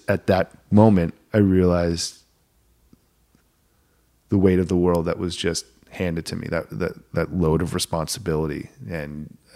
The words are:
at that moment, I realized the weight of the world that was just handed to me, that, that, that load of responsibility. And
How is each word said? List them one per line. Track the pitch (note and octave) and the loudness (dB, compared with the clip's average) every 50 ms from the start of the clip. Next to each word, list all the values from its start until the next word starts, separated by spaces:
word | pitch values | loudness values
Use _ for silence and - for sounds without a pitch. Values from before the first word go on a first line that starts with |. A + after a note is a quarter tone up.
| - | -4
at | - G2+ F#2 - | -4 -4 -2 0
that | - F#2+ F#2 F2+ - - - _ _ | 0 0 0 0 -4 -8 -16 _ _
moment, | G2+ G#2 A2 A2+ G2+ F2+ E2+ E2 - _ _ _ - | 6 6 8 8 6 4 2 0 -4 _ _ _ 2
I | G#2+ | 2
realized | G2+ F#2+ F#2 F#2 F2+ F2+ F2 F2 F2 E2+ E2+ E2 - - - - _ _ _ _ _ _ _ _ _ _ _ _ _ _ _ _ _ _ _ _ _ _ _ _ _ _ _ _ _ _ _ _ _ _ _ _ _ _ _ _ _ _ | 4 4 4 4 4 4 2 2 0 -2 -2 -4 -6 -8 -12 -16 _ _ _ _ _ _ _ _ _ _ _ _ _ _ _ _ _ _ _ _ _ _ _ _ _ _ _ _ _ _ _ _ _ _ _ _ _ _ _ _ _ _
the | G#2 | 0
weight | G2 F#2 F#2+ F#2 F#2 | 2 4 4 4 2
of | F#2 | 2
the | E2+ F#2+ | 2 0
world | F2 F2 F2+ F2 E2+ E2 | 2 2 2 2 0 0
that | F2 E2 | -2 -4
was | - F#2 F2 E2 | -4 -4 -6 -6
just | - - F2 E2 - - _ _ _ _ _ | -4 -4 -4 -4 -4 -8 _ _ _ _ _
handed | - - F#2+ F2 E2 E2 D#2+ | -10 -6 -6 -4 -4 -6 -6
to | - F2+ | -8 -10
me, | E2+ - - | -10 -8 -6
that, | - E2 - - | -6 -6 -8 -8
that, | - - F2 E2 - - - _ - | -8 -8 -8 -8 -8 -10 -16 _ -4
that | E2 E2 D2 D#2 | -4 -4 -2 -2
load | F#2 E2+ D#2 D#2+ D#2+ | 0 0 2 2 0
of | F2+ D2+ - | 0 -4 -4
responsibility. | F2+ - - - E2 D#2 - - - F#2+ F2 D#2 D2+ D#2+ D2+ D2 - - - _ - B2 G#2+ | -6 -6 -4 -4 -6 -6 -6 -8 -8 -6 -4 -4 -2 -4 -4 -6 -8 -12 -14 _ -20 -14 -12
And | E2+ D#2+ D2 D2 D2 D2+ D2+ - - _ _ _ - | -10 -10 -10 -12 -12 -14 -14 -16 -18 _ _ _ -14